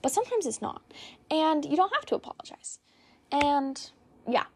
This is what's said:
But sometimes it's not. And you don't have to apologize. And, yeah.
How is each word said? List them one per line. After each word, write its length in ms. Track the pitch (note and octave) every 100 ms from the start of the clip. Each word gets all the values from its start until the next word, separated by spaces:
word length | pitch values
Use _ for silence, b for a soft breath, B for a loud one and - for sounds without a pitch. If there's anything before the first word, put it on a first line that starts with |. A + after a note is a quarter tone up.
But 120 | C4
sometimes 320 | F#4+ B4 A#4 D#4
it's 160 | A3
not. 200 | - - _ B B B _
And 360 | D#4 D#4 D4+ C#4+
you 100 | D4
don't 180 | F#4+
have 120 | D5 -
to 100 | -
apologize. 640 | - - - - - - b b b b _
And, 600 | C#4+ D4 C#4+ C4+ C4+ - _ _ - -
yeah. 200 | A#3+ -